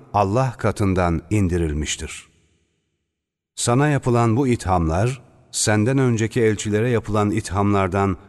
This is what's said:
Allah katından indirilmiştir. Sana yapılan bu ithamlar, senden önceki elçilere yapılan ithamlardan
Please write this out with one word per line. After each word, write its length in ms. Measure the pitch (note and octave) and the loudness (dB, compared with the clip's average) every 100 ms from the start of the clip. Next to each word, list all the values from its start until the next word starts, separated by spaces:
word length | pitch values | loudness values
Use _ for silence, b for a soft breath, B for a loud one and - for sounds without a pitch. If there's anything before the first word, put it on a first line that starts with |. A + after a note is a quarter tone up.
| - | -4
Allah 420 | G#2 G2 A#2 C3 - | 0 0 0 -2 -2
katından 640 | G#2+ - G2 F#2 F2 D#2+ - | -4 0 0 2 0 -2 -2
indirilmiştir. 1000 | G#2+ F2+ F2 D#2+ D2 D2+ - D#2 - - _ _ _ _ _ _ _ _ _ _ _ _ | 0 0 0 -2 -2 -6 -8 -10 -16 -20 _ _ _ _ _ _ _ _ _ _ _ _
Sana 340 | - A#2+ B2+ D3 | -6 0 2 2
yapılan 480 | C3+ B2+ A#2+ A#2 A2+ | 0 0 2 2 2
bu 120 | C3 | 0
ithamlar, 720 | A2+ - F2+ D#2+ E2+ A#2 C3+ - _ _ | 0 0 0 2 0 0 -4 -16 _ _
senden 480 | - A2+ G#2+ A2 C3+ | -4 0 2 2 2
önceki 420 | B2+ A2 A2 B2+ | 2 0 -2 2
elçilere 500 | A2 G#2 A2 G#2 B2 | 2 0 -2 0 0
yapılan 400 | A2+ - G#2+ G#2 | -2 -2 0 0
ithamlardan 840 | G2+ - F#2+ G2+ G2+ F#2 G2 G2 - | -2 -2 -2 2 2 0 0 -2 -4